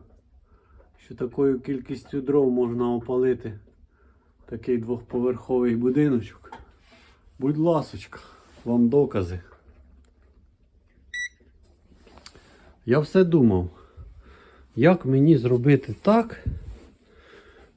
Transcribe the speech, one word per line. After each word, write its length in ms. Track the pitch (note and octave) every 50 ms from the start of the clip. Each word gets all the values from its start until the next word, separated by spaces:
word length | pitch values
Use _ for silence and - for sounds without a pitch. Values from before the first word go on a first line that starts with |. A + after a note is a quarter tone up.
| - _ _ _ _ _ _ _ _ _ _ _ _ _ _ - - _ _
що 180 | _ _ - A#2
такою 440 | - C3 A#2+ - C#3+ C#3 C#3 C3+ B2+
кількістю 640 | - C#3+ C#3 B2+ B2 - C#3 A#2+ - - D3 C#3
дров 300 | B2+ C3+ C#3+ D3 C#3 B2+
можна 420 | B2 B2 B2 A#2 A#2 B2 B2 A#2+ A#2+
опалити 680 | A#2 A#2 - B2+ B2+ C3 B2+ B2+ - - A2 G2+ G#2 - _ _ _ _ _ _ _ _ _ _ _ _ _ _ _ _
такий 320 | - A#2+ A2 - C3 B2
двохповерховий 960 | A#2 A2+ A#2 B2 A#2+ - - - B2 B2 B2+ B2 A#2+ - - B2+ B2 B2 A#2+ A2+
будиночок, 800 | A2+ A#2+ B2+ B2+ D3 D3+ D3 C3 A#2 G2 - - - - - - - - - _ _ _ _ _ _ _ _ _ _ _ _ _
будь 200 | - C3 C#3 D3
ласочка, 600 | D3+ D#3+ F3 E3 D3 - - - G2 - - - - - - - - - - - - -
вам 240 | A#2 A#2+ A#2+ A#2+ A#2
докази. 520 | C3+ C#3+ C#3 B2 - G#2 F2+ E2+ F2+ F2+ - - - _ _ - - - - _ - - _ _ _ _ _ _ _ _ _ _ _ _ _ _ _ _ _ _ _ _ _ _ - B3 B3 B3 _ _ _ _ _ _ _ _ _ _ _ _ - - _ - - - - - - - _ _ - _ _ - _ _ _
Я 140 | A2 B2+ D3+
все 240 | D3 - - F#3+ F#3
думав, 460 | E3+ E3+ D#3 B2 A2 F#2+ F2+ F2 F2 - - - - _ - - - - - - - - - - - - - - _ _
як 300 | A2+ C3 E3+ F#3 F3 -
мені 320 | C3 C3+ C3+ C#3+ D#3+ D#3+
зробити 580 | B2+ A#2 A#2+ B2 A#2+ A#2+ D3 C#3+ C#3 - - G#2+ -
так, 440 | - G3+ G#3+ A#3 A3+ A#3 - - - - - - - - - - - - _ _ _ _ _ _ _ - - - - - - - - _ _